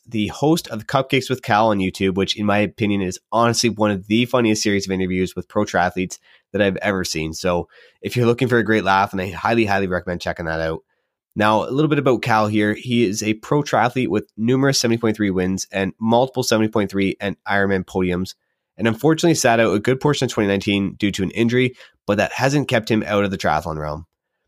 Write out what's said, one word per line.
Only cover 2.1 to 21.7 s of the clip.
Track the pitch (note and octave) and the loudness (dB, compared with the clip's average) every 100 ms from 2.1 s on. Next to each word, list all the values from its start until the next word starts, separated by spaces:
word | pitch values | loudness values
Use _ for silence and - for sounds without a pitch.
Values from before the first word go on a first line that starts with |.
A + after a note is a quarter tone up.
| F#2 | 0
which, | F#2 - | -2 -2
in | G#2 | 0
my | G#2 | 0
opinion, | G2+ - G#2 G2 | 0 -2 -2 0
is | F#2 - - | -4 -8 -4
honestly | A2+ A#2 A#2 A#2+ | 2 2 2 0
one | G#2 G#2+ | 0 0
of | G2 G#2 | 0 0
the | A2+ A#2+ | 0 2
funniest | B2+ A2+ G#2+ | 2 2 2
series | G#2+ G2+ F#2+ | 0 -2 -2
of | |
interviews | F#2+ F#2 F#2 F2+ - | -4 -2 -2 -2 -6
with | - | -6
pro | G#2+ | -4
triathletes | G#2+ F#2 F2+ F#2 F#2 - _ _ _ | -2 0 0 -2 -8 -10 _ _ _
that | G2 | 0
I've | G2 F#2 | 0 0
ever | G#2 F#2+ | -2 -2
seen. | F2 D#2+ D#2+ | -4 -4 -6
So | D#2+ F2+ F2 E2+ - - _ | -4 -2 -2 -4 -14 -20 _
if | G2 B2 | -6 0
you're | A#2 | 2
looking | A#2+ B2 | 2 2
for | A#2+ | 2
a | |
great | G#2+ A2 | 2 0
laugh, | F#2 F#2+ G2+ | 2 2 2
and | G2 | -2
I | F#2+ | -6
highly, | E2+ G#2 A#2 G#2 | -4 0 2 2
highly | G2 F#2+ | 0 0
recommend | F2+ F2+ F2 | -4 -4 -6
checking | F2 D#2+ E2 | -6 -6 -6
that | D#2+ | -4
out. | D#2+ E2 _ _ _ _ _ - | -4 -6 _ _ _ _ _ 0
Now, | G#2+ G#2+ F2 | 2 2 0
a | |
little | C3 D#3 | 0 0
bit | D3 | 2
about | C3+ A2+ | 2 0
Cal | B2 A2 G#2 | 2 2 2
here. | G#2+ G#2 G#2 | 2 0 -2
He | B2 A#2+ | -2 0
is | G2+ G#2+ | 0 0
a | G#2+ | -4
pro | A2 - D3 | -4 -2 -2
triathlete | C#3+ A2+ A#2+ C3 B2 | 0 0 0 0 -2
with | G2+ - - | -2 -4 -4
numerous | A2+ C3 C#3 C3 | 0 2 2 2
seventy | A#2 A#2 | 0 2
point | A2+ G#2+ | 0 0
three | G2+ | 0
wins | F#2 F#2 F#2+ - | 0 -2 -2 -6
and | G2 F#2+ - | -4 -4 -4
multiple | A2+ A#2 C3 C3 | 0 2 2 -2
seventy | B2 A2 G#2+ | -2 0 0
point | A2 G2 | 0 -2
three | G2 G2 - | -2 -2 -2
and | G2+ E2 - | -6 -8 -4
Ironman | G2+ G2 F#2+ - | 0 2 0 -2
podiums, | F#2+ F#2 F2+ F#2+ - _ _ _ - | -2 -2 -2 -4 -10 _ _ _ -4
and | A2+ | -2
unfortunately | A2 D#3 D#3+ E3+ | 2 2 2 2
sat | D#3 B2 A#2 | 2 2 4
out | G#2+ | 4
a | G2+ | 2
good | - - | 0 0
portion | D3+ C#3+ B2+ | 0 0 -2
of | |
twenty | - G2+ | 0 0
nineteen | G2 G#2+ G2+ G2 | 0 0 0 0
due | - G2+ | -2 -2
to | F#2+ | 0
an | F2+ | -4
injury, | G2+ A#2 B2 B2+ | 0 2 2 0